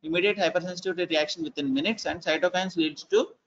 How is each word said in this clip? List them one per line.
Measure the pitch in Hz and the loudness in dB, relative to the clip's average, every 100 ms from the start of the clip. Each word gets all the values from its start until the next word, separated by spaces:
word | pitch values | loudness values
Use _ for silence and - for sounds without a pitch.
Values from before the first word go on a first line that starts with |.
immediate | 156 170 196 202 | -4 0 2 2
hypersensitivity | 170 180 175 180 185 180 175 | 2 2 -2 -6 -4 -2 0
reaction | 156 151 170 | 2 2 -2
within | 156 - 139 | -8 -4 0
minutes, | 135 175 220 170 | 0 0 -2 -4
and | 165 | -4
cytokines | 165 156 180 180 190 175 | 0 2 2 0 -2 0
leads | 156 151 | -2 -2
to | - 202 349 - | 0 2 2 -4